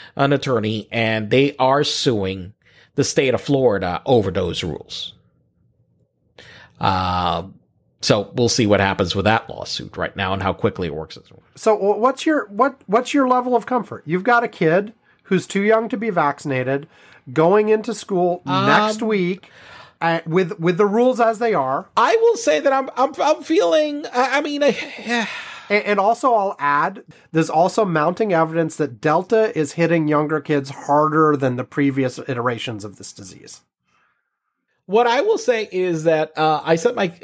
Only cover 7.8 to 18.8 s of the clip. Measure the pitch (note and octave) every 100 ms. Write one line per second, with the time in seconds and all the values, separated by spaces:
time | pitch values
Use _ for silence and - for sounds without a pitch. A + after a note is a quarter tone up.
7.8 | _ _ - A2 G2+ - A#2 - G#2+ G2
8.8 | G2 F#2+ F2+ G2 G2 A2 - - - -
9.8 | - - E2+ - F#2+ F#2+ G2 F2 G#2+ -
10.8 | F2 D2 D#2+ - - _ _ - A3+ G#3
11.8 | G3 G#3 B3 C4 D#4+ D4 G#3 G3+ C4+ -
12.8 | - G#3+ B3 D4 B3+ B3+ B3 A#3+ - B3+
13.8 | - - D3 F3+ F#3 A#3+ G3+ - D#3+ F3
14.8 | G#3 - _ _ - F#3 - G3 G#3 A3
15.8 | A3+ A#3 A3+ F3 D3 - D3+ C3 B2+ C#3
16.8 | D3+ _ - - - B2+ E3 G#3 G#3+ G#3+
17.8 | A3+ G#3+ - F#3 F3+ F3 - F#3 D#3 E3